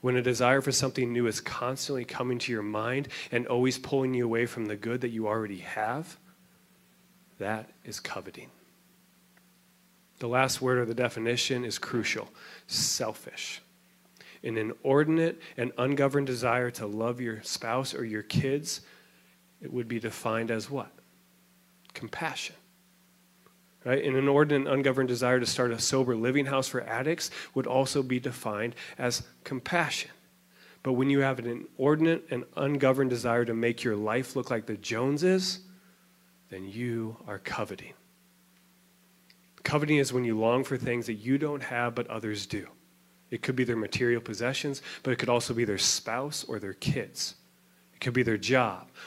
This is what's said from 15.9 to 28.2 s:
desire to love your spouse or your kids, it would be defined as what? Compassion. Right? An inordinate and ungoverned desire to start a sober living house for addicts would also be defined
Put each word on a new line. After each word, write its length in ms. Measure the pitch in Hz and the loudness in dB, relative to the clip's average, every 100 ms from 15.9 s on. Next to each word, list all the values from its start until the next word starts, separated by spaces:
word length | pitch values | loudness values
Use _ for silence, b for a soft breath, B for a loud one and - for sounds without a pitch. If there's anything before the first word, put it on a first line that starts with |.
| 143 139 139 139 | 4 4 2 0
desire 440 | 123 123 123 123 | 0 0 2 0
to 140 | 120 107 | -4 -6
love 340 | 104 113 123 | -2 -2 -2
your 220 | 120 110 | -4 -6
spouse 500 | - - 117 120 135 | -6 -6 -2 -2 -2
or 120 | - 117 | -6 -4
your 180 | 107 | -6
kids, 580 | 107 - 135 143 156 - B B B B B B _ _ | 0 0 2 0 -2 -8 B B B B B B _ _
it 100 | - | -8
would 160 | 123 113 | -6 -4
be 120 | 117 | -4
defined 500 | 110 - 117 113 113 | -4 -4 -2 0 0
as 200 | 113 110 | -2 -2
what? 220 | 139 104 - _ _ _ _ _ _ _ _ _ | -6 -8 -16 _ _ _ _ _ _ _ _ _
Compassion. 600 | - 113 - 165 135 - - _ _ _ _ _ _ _ _ _ _ _ _ - | -14 -12 -6 -6 -6 -10 -12 _ _ _ _ _ _ _ _ _ _ _ _ 0
Right? 180 | 135 | 2
An 120 | 143 131 | 4 2
inordinate 520 | 139 139 151 143 139 | 6 6 6 4 4
and 80 | 139 | 2
ungoverned 320 | 135 131 127 | 4 2 2
desire 320 | 120 123 127 | 2 4 4
to 60 | 117 | 2
start 260 | - 123 | 2 0
a 80 | 113 | 2
sober 360 | - 135 127 113 | 2 2 2 2
living 300 | 117 135 135 | 2 2 2
house 220 | 135 131 | 0 0
for 140 | 131 | -4
addicts 500 | - 113 135 170 - B B | -4 -2 -2 -2 -4 B B
would 120 | 135 123 | -4 2
also 380 | 131 135 147 | 2 2 0
be 160 | 131 | 0
defined 560 | 127 | 0